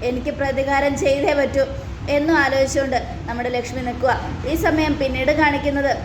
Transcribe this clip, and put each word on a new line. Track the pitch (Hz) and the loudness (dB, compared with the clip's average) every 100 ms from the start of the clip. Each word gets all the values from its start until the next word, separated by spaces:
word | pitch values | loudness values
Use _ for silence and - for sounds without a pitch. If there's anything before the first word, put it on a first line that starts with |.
എനിക്ക് | 247 247 269 | -2 -2 -4
പ്രതികാരം | 262 277 262 269 277 285 277 | -4 -2 0 0 2 2 2
ചെയ്തേ | 277 277 302 | 2 2 2
പറ്റൂ | 294 262 269 269 - - - - | 2 2 0 -2 -4 -10 -10 -2
എന്നും | 285 302 320 | 0 4 4
ആലോചിച്ചുകൊണ്ട് | 269 269 269 294 269 254 - - - | 4 2 2 2 0 -2 -4 -10 -8
നമ്മുടെ | 240 247 | -6 -4
ലക്ഷ്മി | 247 233 254 | -4 -4 -6
നിൽക്കുക. | 247 240 254 233 - - 247 | -6 -2 0 0 -2 -6 -4
ഈ | 330 | 0
സമയം | 339 311 311 285 | 2 2 2 0
പിന്നീട് | 269 254 262 | -2 0 0
കാണിക്കുന്നത് | 302 302 285 285 285 277 220 | 4 4 2 0 0 0 -2